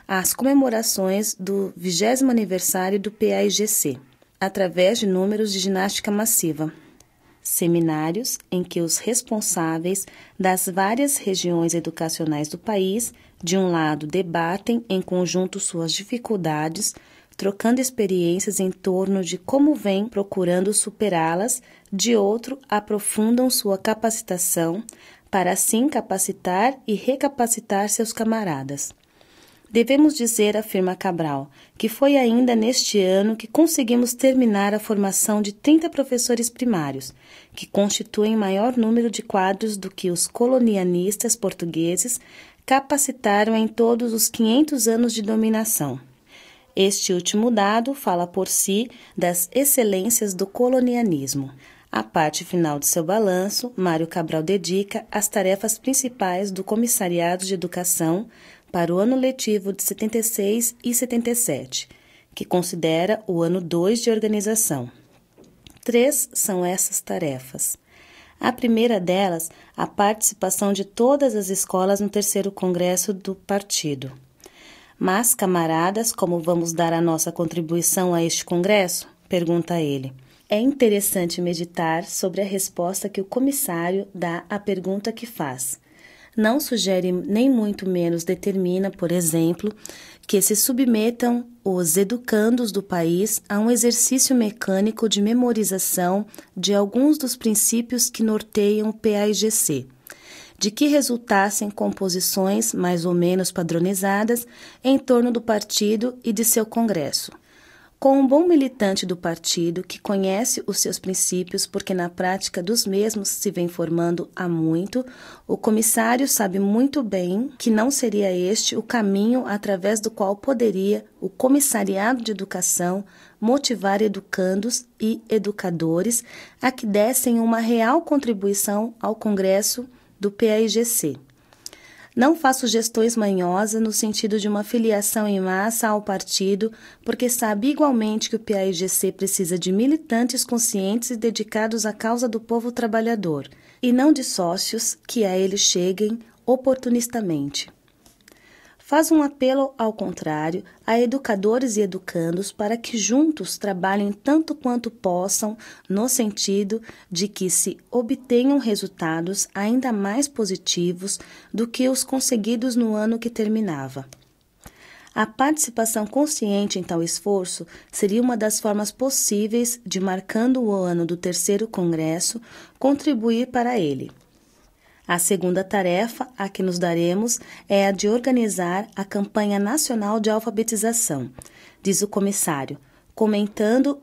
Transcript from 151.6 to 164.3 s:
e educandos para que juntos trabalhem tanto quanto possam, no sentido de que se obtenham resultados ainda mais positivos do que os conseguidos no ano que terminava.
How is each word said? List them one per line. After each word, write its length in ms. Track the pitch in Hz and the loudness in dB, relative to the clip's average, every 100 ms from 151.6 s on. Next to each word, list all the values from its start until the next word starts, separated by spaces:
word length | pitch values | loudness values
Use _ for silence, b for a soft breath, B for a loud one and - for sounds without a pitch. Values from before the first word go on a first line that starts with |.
| 262 208 | 0 0
e 40 | |
educandos 720 | 196 185 - 175 165 175 202 | -2 -4 -6 -4 -2 -2 -6
para 240 | - 208 233 | -6 -4 -4
que 220 | - 226 | -6 -4
juntos 600 | 202 254 320 302 185 - | 0 2 2 0 -6 -6
trabalhem 540 | 202 185 190 202 202 | -4 -2 0 0 -2
tanto 420 | 202 - 311 320 | -2 2 2 2
quanto 380 | 294 247 240 233 | -4 -2 -2 -4
possam, 640 | - 190 175 196 - 214 226 B B B | -4 -2 0 0 -2 -4 -8 B B B
no 220 | 196 247 | -2 0
sentido 720 | - 214 202 - 196 202 220 B B B | 0 0 -2 -2 0 0 -4 B B B
de 200 | 170 196 | -4 -4
que 200 | - 185 | -2 -2
se 280 | - 190 - - | 0 -2 -6 -4
obtenham 680 | 240 233 269 - 240 262 285 | -2 0 -4 2 4 4 2
resultados 880 | 233 208 190 - 165 165 170 196 - 196 | 2 -2 -4 -4 -2 -2 -2 -4 -4 -2
ainda 380 | 208 254 247 | 0 0 0
mais 340 | 214 196 202 285 | -2 -2 -2 -2
positivos 920 | - 202 185 - - 175 175 196 - B B B | -2 -4 -2 -4 0 0 -2 -6 -8 B B B
do 160 | 196 233 | -4 -4
que 180 | - 254 | 0 0
os 160 | 262 | 0
conseguidos 720 | - 262 - 233 202 240 262 233 | -2 -2 0 -2 0 -2 0 0
no 180 | 226 | 0
ano 240 | 214 214 226 | 0 0 -2
que 120 | 233 | -4
terminava. 760 | 233 214 220 202 143 135 135 131 - _ | -2 0 0 -2 -4 -6 -10 -14 -20 _